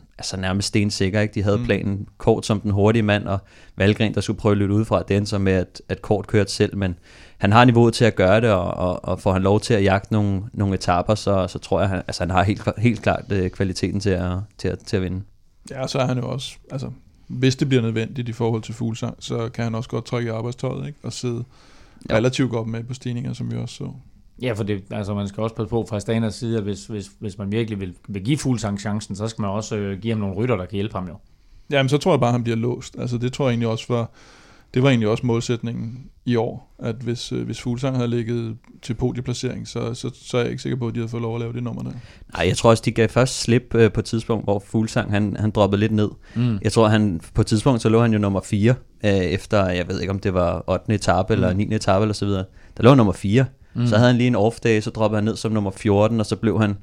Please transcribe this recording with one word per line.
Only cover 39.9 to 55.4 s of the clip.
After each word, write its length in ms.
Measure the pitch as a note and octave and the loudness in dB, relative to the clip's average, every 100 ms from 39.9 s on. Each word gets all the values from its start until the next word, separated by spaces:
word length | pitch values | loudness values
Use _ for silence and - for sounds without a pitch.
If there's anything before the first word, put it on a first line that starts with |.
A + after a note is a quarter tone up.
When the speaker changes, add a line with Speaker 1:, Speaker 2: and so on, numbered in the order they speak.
Speaker 2:
så, 160 | A#2 B2+ B2+ | -6 -10 -12
så 160 | - B2 | -4 -2
er 40 | |
jeg 100 | A#2+ | -2
ikke 100 | B2 | -4
sikker 140 | C3+ C3 | -6 -4
på, 100 | A#2 | -4
at 60 | A2+ | -4
de 40 | |
havde 100 | A2+ | -6
fået 120 | A#2 | -6
lov 120 | A#2 A#2 | -6 -6
at 60 | |
lave 120 | A#2 | -6
det 100 | A#2 | -6
nummer 180 | A#2+ B2 | -8 -8
der. 80 | B2+ B2+ - - - - | -10 -12 -16 -20 -14 -2
Speaker 1:
Nej, 100 | F2 | 0
jeg 100 | - | 4
tror 120 | A#2 | 6
også, 140 | A2+ - | 4 2
de 60 | |
gav 160 | - A2 | 0 2
først 300 | - C3 - | 2 0 0
slip, 340 | - A#2 - A#2 | 0 0 2 2
øh, 160 | A2+ | 4
på 80 | A#2+ | 2
et 60 | - | -2
tidspunkt, 400 | A2+ - A2 - | -4 -2 -2 0
hvor 140 | G2+ | -2
Fuglsang, 520 | - A2 A2 - G2 | -2 -2 0 -2 -2
han, 240 | G2+ G#2 - | 0 0 0
han 120 | G#2+ | -2
droppede 280 | G#2 G2 G2+ | 4 4 4
lidt 120 | G#2+ | 2
ned. 180 | G#2+ G#2 - - A2+ | 2 0 -2 -10 -2
Speaker 3:
Mm. 220 | B2 G#2 | 0 0
Speaker 1:
Jeg 80 | G#2 | 0
tror, 160 | A#2 A2 | 4 6
han, 340 | A2 G#2 E2+ - | 6 4 0 -4
på 80 | - | 0
et 60 | G#2+ | 2
tidspunkt, 340 | A2 D3 A#2+ | 2 4 2
så 80 | A2+ | 4
lå 120 | A2+ | 4
han 120 | A#2 | 4
jo 60 | G#2+ | 2
nummer 220 | G#2 G2 | 2 0
fire, 340 | - G#2 G#2+ B2 - _ G#2 | -2 2 4 2 -2 _ 0
øh, 60 | |
efter, 580 | G2 F2+ F#2+ - G#2+ F#2 | 2 0 -2 0 0 2
jeg 180 | F2+ F2 | 0 -2
ved 140 | F#2+ | -4
ikke, 100 | F#2 | -2
om 80 | G2 | -2
det 140 | G2 | 0
var 300 | F#2 F2 F2 - | 0 0 0 -2
ottende 280 | F#2 - G#2+ | -2 0 0
etape 380 | - F2+ F#2+ | 2 2 2
eller 180 | F#2 F#2 | 2 2
Speaker 3:
Mm. 60 | F#2 | 0
Speaker 1:
niende 180 | G#2+ G#2+ | -2 -2
etape 260 | - F#2+ | 0 2
eller 120 | G#2+ | 2
så 120 | G#2 G2+ | 0 -2
videre. 200 | G2 F#2 - - - | -2 -4 -12 -20 4
Der 60 | |
lå 60 | A2+ | 6
han 80 | C3+ | 8
nummer 160 | G#2+ | 6
fire. 320 | F2+ G2 A2+ B2+ - - | 2 2 2 2 -4 -14
Speaker 3:
Mm. 140 | - A#2+ | -2 2
Speaker 1:
Så 80 | G#2+ | 6
havde 120 | B2 | 6
han 80 | B2 | 6
lige 100 | B2 | 4
en 80 | A#2 | 4
off-day, 440 | G#2+ A#2 A#2+ G#2+ | 2 2 2 2
så 80 | G#2+ | 0
droppede 280 | G#2+ A2 G#2+ | -2 0 2
han 60 | |
ned 120 | G#2+ | 0
som 160 | G2+ | -2